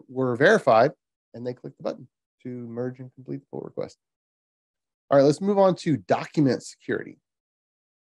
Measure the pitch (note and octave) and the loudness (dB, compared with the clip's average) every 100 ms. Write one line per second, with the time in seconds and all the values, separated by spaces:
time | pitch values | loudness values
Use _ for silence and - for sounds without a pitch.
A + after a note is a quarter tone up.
0 | - B2+ B2+ A#2+ F3 G#3+ C3+ A2+ C#3 - | -4 -4 -2 2 4 4 4 4 4 0
1 | _ _ _ A#2 B2 B2+ C#3 - - - | _ _ _ -14 -12 -12 -16 -12 -10 -10
2 | B2+ _ _ _ C3 B2 A#2+ A#2 B2+ B2+ | -16 _ _ _ -14 -14 -12 -8 -8 -10
3 | B2+ - C3 C#3 - - - - - _ | -18 -18 -14 -14 -12 -14 -12 -10 -12 _
4 | _ _ _ _ _ _ _ _ _ _ | _ _ _ _ _ _ _ _ _ _
5 | - C#3 C#3 C#3+ G3 G3 F#3+ - E3+ C3+ | 0 4 4 2 0 2 2 2 -2 -2
6 | - B2 D#3+ E3+ C3+ A2+ - - - G#2+ | -2 -4 -2 0 0 0 -6 -16 -8 -8
7 | - - _ _ _ _ _ _ _ _ | -8 -18 _ _ _ _ _ _ _ _